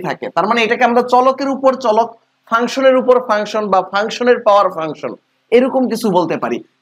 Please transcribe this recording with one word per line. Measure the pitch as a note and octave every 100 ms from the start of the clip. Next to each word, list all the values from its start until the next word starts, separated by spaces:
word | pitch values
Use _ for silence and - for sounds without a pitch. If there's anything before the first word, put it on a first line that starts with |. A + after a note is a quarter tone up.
| E3
থাকে, | - - -
তার | G3
মানে | A#3 A3
এটাকে | A#3 A#3+
আমরা | A#3+ A#3+
চলকের | B3+ C4 C4 C#4
উপর | C4+ C4+ B3+ A#3+
চলক, | G#3+ A3+ - _ _ _
ফাংশনের | A3+ A#3+ C4 C4+ C4
উপর | B3+ B3 B3
function | G#3+ G#3 A3 G#3
বা | F#3+ F#3
ফাংশনের | G3 G#3+ - B3 A#3+ A3
power | G3+ F#3 F3
function, | D#3+ C#3+ B2+ F#2 _ _ _ A#3
এরকম | B3+ C4 A#3+
কিছু | A3+ A3 F3+
বলতে | E3 C#3+
পারি। | A#2+ A#2 - _